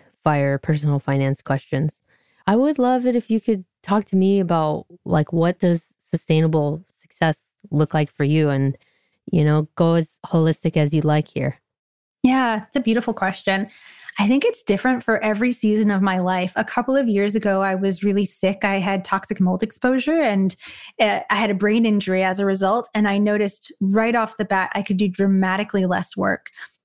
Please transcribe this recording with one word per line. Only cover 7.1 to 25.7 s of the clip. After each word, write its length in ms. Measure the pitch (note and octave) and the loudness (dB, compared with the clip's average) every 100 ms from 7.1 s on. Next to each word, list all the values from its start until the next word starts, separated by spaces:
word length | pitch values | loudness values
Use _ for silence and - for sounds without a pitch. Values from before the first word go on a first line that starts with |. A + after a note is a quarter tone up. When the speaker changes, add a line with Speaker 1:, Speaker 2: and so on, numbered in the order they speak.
| - E3 - _ _ - | -2 -2 -2 _ _ -4
Speaker 1:
look 240 | C#3+ D3+ | 0 0
like 180 | D#3 D3 | 0 -2
for 120 | - | -2
you, 240 | C#3+ D#3 D3+ | 0 2 2
and, 300 | C3+ C#3 C3+ _ _ _ _ - | 2 0 -2 _ _ _ _ -2
you 120 | E3 | 0
know, 220 | D3+ D3+ D#3 | 2 2 0
go 200 | - E3 | 0 2
as 240 | E3+ D#3+ _ - | 2 -2 _ -2
holistic 500 | E3 D#3+ D3+ E3 D#3+ | 0 2 0 -2 0
as 180 | D3 | 0
you'd 100 | D3+ | 2
like 220 | D3+ D3+ D3+ | 2 0 0
here. 320 | D3 C3 - _ _ _ _ _ _ | -4 -6 -6 _ _ _ _ _ _
Speaker 2:
Yeah, 420 | B3+ C4 B3 G#3+ - | 0 2 0 -2 -4
it's 100 | C#4 | -4
a 40 | |
beautiful 320 | A3+ A3+ A#3 | 0 -2 -2
question. 560 | A3 F#3+ F3+ - F#3+ A3 - - - - - | -4 -4 -4 -2 -2 -4 -12 -20 -20 -10 -2
I 100 | G#3 | 2
think 160 | C4+ | 2
it's 180 | A#4+ A4+ | 0 -2
different 400 | - G3 B3+ B3 | -2 0 0 -2
for 200 | - A3 | 0 -2
every 300 | G#3+ G#3 B3 | 0 -2 -2
season 380 | A#3+ G#3+ G#3+ G#3+ | 0 0 2 2
of 100 | G3 | 2
my 200 | G3 F#3 | 0 0
life. 320 | F3+ F#3 F3+ - | 0 -2 -2 -4
A 80 | |
couple 320 | A3 - B3 C4+ | -6 -4 -2 0
of 120 | A#3+ | 0
years 260 | G3 G#3 | 0 0
ago, 280 | G#3+ G#3+ F#3+ | 0 0 0
I 120 | G3 | 0
was 300 | F#3+ G3 F3+ | -2 -2 -2
really 200 | G3+ G3+ | 0 0
sick. 400 | G3 - F#3+ F#3+ | -2 -2 -2 -2
I 140 | G3+ G3 | -2 -2
had 260 | F#3+ F#3+ | -2 -4
toxic 360 | - G3 - G3+ | -2 -4 -4 -2
mold 220 | F3+ F#3 | 0 0
exposure 600 | G#3+ - B3+ C4 C#4 E4 | -4 -2 0 0 0 0
and, 320 | C4 G3 F#3+ - - - - - | 0 0 -2 -4 -14 -20 -10 0
uh, 200 | G#3+ G3+ - | 0 0 -2
I 60 | |
had 160 | G#3+ G#3+ | -2 0
a 40 | |
brain 300 | G3 G#3 A3+ | 0 0 2
injury 380 | A3+ G3+ F#3+ F#3 | 2 2 0 0
as 160 | F#3 F#3+ | 0 0
a 80 | G3 | 0
result. 420 | F#3+ G3 A#3 - | 0 0 0 -2
And 140 | G#3+ G#3 | 0 0
I 100 | G3+ | 2
noticed 540 | G#3 G#3 G3+ - - - | 2 0 -2 -6 -14 -6
right 340 | G3 G#3 A3+ | 0 2 2
off 220 | A#3 A3 - | 0 -2 -4
the 80 | |
bat, 260 | G3+ F#3+ F#3 | -2 -2 -2
I 80 | G3+ | -4
could 160 | G3 F#3+ | -4 -2
do 100 | G3+ | -2
dramatically 760 | F#3 G3 F#3+ F#3 F#3+ G#3+ | 0 0 2 0 -2 -4